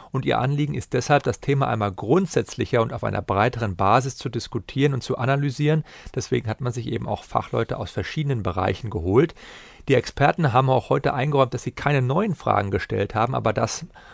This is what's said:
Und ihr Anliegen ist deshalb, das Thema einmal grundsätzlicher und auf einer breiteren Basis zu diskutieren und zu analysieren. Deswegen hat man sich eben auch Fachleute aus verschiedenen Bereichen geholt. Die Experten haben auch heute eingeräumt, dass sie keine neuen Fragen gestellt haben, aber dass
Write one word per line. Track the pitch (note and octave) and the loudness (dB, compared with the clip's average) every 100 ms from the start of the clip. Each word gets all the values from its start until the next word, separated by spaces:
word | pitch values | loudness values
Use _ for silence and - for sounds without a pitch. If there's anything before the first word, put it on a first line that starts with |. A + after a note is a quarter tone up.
| - | -8
Und | C3+ C3+ | -4 0
ihr | A2+ | 0
Anliegen | B2+ D3 D3 | 0 0 0
ist | C3 - | -4 -4
deshalb, | B2+ - C#3+ | -2 2 2
das | C3 - | 2 -2
Thema | - C3+ C3 | 0 0 0
einmal | A2+ G#2 | 0 -2
grundsätzlicher | F#2 G#2 E3+ F#3+ B2+ - - A2 A#2+ | -2 2 2 2 0 -2 -4 0 0
und | A2+ | 0
auf | A#2 G#2+ | -2 -4
einer | G2 | -2
breiteren | - G2 A#2 B2+ A2 F2 | 0 2 2 0 -4 0
Basis | G2 B2 C3 - | 4 4 2 -6
zu | C3 | -6
diskutieren | A2+ - A#2 - C3 C#3+ C3 | -6 -6 -6 -4 0 0 0
und | |
zu | - B2 | -4 -2
analysieren. | A#2+ C#3 C#3 B2 D3 D#3 - - - C3 | 0 0 0 0 2 2 -2 -10 -10 -8
Deswegen | - B2 A2+ | -2 -2 -2
hat | - | -4
man | B2 | -4
sich | A#2 - | -4 -4
eben | A2+ - | -4 -4
auch | G#2 | -6
Fachleute | - - - A#2 A2+ - | -4 -4 -2 -2 -2 -4
aus | G2 | -6
verschiedenen | - F#2+ D#3 C#3+ A#2+ | -6 -4 -4 -2 -2
Bereichen | F#2 F#2 F#2 G2+ A2 | -2 0 0 -2 -4
geholt. | F2+ F2 A2+ E3 - - - - - - | -4 2 4 4 0 -20 -20 -20 -8 0
Die | |
Experten | B2+ - - C#3+ - D3+ | 2 2 2 2 2 2
haben | A#2+ C3+ | 4 4
auch | B2+ - | 2 2
heute | C#3+ C#3 | 0 2
eingeräumt, | C#3 C#3+ C#3+ B2+ | 0 2 2 2
dass | B2+ | 0
sie | B2+ | -8
keine | - E3 C#3+ | -2 0 2
neuen | B2+ D#3 G#3+ | 2 0 0
Fragen | C#3+ - G2+ G2+ | 0 0 2 2
gestellt | G2 - G#2 G2+ | -2 -2 -2 -2
haben, | A2 A#2 B2+ | 0 0 0
aber | A2 | 0
dass | G#2 A#2 - E3 - - | 0 -2 -4 -12 -18 -20